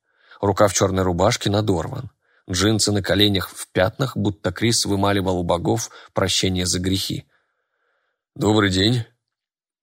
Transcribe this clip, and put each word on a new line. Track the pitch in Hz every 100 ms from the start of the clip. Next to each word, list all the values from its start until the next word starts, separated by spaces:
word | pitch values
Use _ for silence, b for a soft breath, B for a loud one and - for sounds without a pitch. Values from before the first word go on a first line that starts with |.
| b b b b
Рукав | 101 95 104
чёрной | - 98 92
рубашки | 92 87 101 120 -
надорван. | 104 107 87 78 - 131 _ _ _ -
Джинсы | 90 101 110 104
на | 101
коленях | 95 92 104 95 -
в | - -
пятнах, | - 95 - 127 104
будто | 101 95 95
Крис | 92 113 117
вымаливал | 98 98 101 101 92 90
у |
богов | 87 87 87 113 - B B
прощение | - 95 - 98 90 90
за | 90
грехи. | 92 95 - - - _ _ _ _ _ _ _ _ _ _
«Добрый | - 104 107 101
день», | 92 107 123 - _ _ _ _ _ _ _